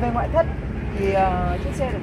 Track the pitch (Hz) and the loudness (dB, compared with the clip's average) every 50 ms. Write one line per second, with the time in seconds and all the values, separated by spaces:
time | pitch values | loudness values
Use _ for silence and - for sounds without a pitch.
0 | 240 240 233 240 - - - 220 220 - - - - - - - - - - 202 | 0 0 0 0 -2 2 2 2 2 2 -2 -4 -4 -4 -4 -4 -4 -4 -2 0
1 | 196 196 196 190 190 190 185 180 180 180 175 180 180 180 - - - - - - | 0 2 4 4 4 4 2 2 0 0 0 -2 -2 -4 -2 -2 -2 -2 -2 -4